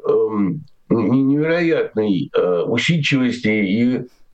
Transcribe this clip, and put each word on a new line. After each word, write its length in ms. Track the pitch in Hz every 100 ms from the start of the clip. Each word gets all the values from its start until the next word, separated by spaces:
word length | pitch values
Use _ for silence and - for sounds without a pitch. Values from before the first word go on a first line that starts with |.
| -
эм, 560 | 110 110 104 95 85 - - _
не-, 340 | 113 104 127
невероятной, 1040 | 135 143 156 170 165 147 113 113 107 92 -
э, 280 | 90 90 87
усидчивости 840 | - 117 - 170 139 139 127 - 107
и 580 | 107 98 107 120 127 - - -